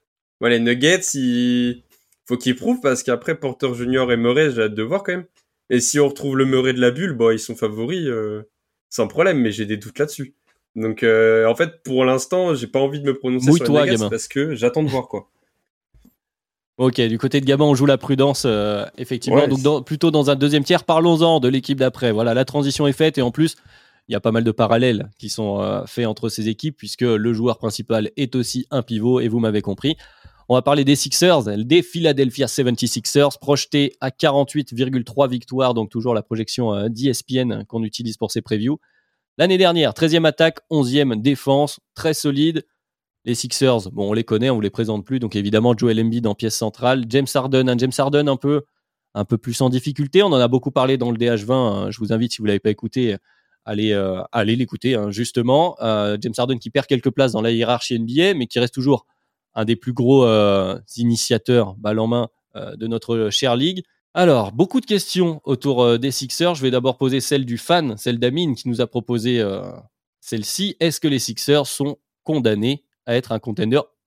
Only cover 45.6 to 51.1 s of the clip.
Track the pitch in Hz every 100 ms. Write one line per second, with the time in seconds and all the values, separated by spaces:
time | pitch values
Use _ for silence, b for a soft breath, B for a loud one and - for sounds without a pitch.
45.6 | 120 110 123 110 113 117 113 101 113 -
46.6 | 110 - 123 131 113 135 131 139 131 131
47.6 | 127 120 131 - 139 143 147 135 143 147
48.6 | 143 _ _ _ _ 104 101 113 - 113
49.6 | 131 127 147 139 139 185 202 135 120 123
50.6 | 139 131 131 135 120